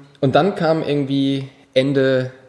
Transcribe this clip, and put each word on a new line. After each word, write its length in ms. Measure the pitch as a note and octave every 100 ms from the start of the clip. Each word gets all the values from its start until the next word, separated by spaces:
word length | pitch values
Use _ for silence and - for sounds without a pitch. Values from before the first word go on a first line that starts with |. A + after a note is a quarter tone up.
| - -
und 120 | C3+
dann 200 | C#3+ F#3
kam 280 | F#3 D#3+ D#3+
irgendwie 680 | - C#3+ C3+ C#3 C#3 C3+ C3 - _
Ende 580 | C3 C3+ C#3 C3+ C3 B2+ -